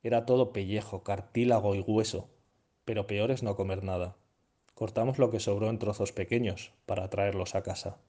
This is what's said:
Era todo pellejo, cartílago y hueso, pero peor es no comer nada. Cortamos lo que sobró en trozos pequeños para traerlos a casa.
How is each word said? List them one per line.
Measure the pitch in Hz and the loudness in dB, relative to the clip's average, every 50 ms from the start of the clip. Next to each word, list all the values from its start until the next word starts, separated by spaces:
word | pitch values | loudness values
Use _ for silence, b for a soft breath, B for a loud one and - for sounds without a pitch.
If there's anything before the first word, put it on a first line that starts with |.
Era | - 117 117 117 117 | 0 2 2 2 4
todo | - 127 131 127 - | 4 4 4 4 2
pellejo, | - 101 98 95 104 107 - - - 95 | 0 -4 -4 -2 -2 -4 -4 -6 -10 -8
cartílago | - - 101 95 95 - - 117 120 123 120 110 98 104 98 | -4 -4 -4 -4 -4 -4 0 2 4 4 4 4 4 2 0
y | 101 | 0
hueso, | 95 107 107 110 110 - - - - - _ _ _ _ _ _ _ _ _ _ _ | 0 2 2 2 2 2 -4 -6 -8 -10 _ _ _ _ _ _ _ _ _ _ _
pero | - 110 104 98 - | -4 -2 -2 -2 -2
peor | 104 101 107 120 | 0 0 0 0
es | 135 - | 0 0
no | 123 107 98 | -2 -4 -2
comer | - 117 95 95 92 | -2 -2 -2 -2 -4
nada. | 95 92 92 90 90 90 - _ _ _ _ _ _ _ _ _ _ _ _ | -4 -4 -2 -2 -4 -6 -8 _ _ _ _ _ _ _ _ _ _ _ _
Cortamos | - 113 107 - 113 113 131 135 143 | -6 -6 -2 0 0 0 2 4 4
lo | 131 113 | 4 4
que | 110 101 | 4 0
sobró | - - 101 101 107 107 | 0 0 0 2 2 0
en | 117 107 | 0 0
trozos | - 107 101 - 101 - | -2 -2 0 -2 -4 -4
pequeños | - - 95 - 117 120 120 101 92 - - - _ _ _ | -2 -6 -2 0 0 0 2 0 -2 -4 -10 -18 _ _ _
para | - 98 101 92 95 | -4 -4 -4 -2 -2
traerlos | - 101 98 101 98 95 90 - - | 0 0 0 0 0 -2 -4 -2 -2
a | 98 | -4
casa. | - - 90 - - 92 90 - _ | -2 -2 -6 -6 -8 -10 -10 -12 _